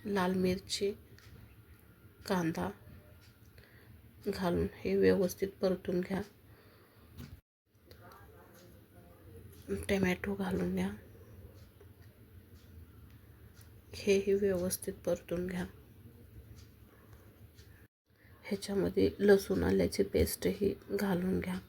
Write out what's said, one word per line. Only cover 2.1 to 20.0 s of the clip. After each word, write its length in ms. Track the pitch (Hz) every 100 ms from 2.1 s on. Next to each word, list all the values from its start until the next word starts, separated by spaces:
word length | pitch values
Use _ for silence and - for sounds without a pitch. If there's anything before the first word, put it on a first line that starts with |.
| - -
कांदा 420 | 190 165 170 180 - - - - - - - - - - - - - - - 214
घालून 400 | 190 180 175 185
हे 220 | - 190 196
व्यवस्थित 540 | 190 185 180 - 196 -
परतून 380 | 190 180 - 180
घ्या. 200 | 185 190 202 - - - - - - - - - - - _ _ _ _ - - - - - - - - - - - - - - - - - - - 196 -
टोमॅटो 460 | 196 185 180 202 196
घालून 380 | 185 185 180 185
घ्या, 140 | 190 208 - - - - - - - - - - - - - - - - - - - - - - - - - - - - - -
हेही 380 | 208 196 196
व्यवस्थित 600 | 196 202 185 185 - - 190 -
परतून 420 | 175 - 175 180
घ्या. 180 | 180 185 - - - - - - - - - - - - - - - - - - - - - - _ _ _ - - -
ह्याच्यामध्ये 640 | 196 - 202 180 190 196 -
लसूण 440 | 202 196 - 185
आल्याची 400 | 170 190 180 -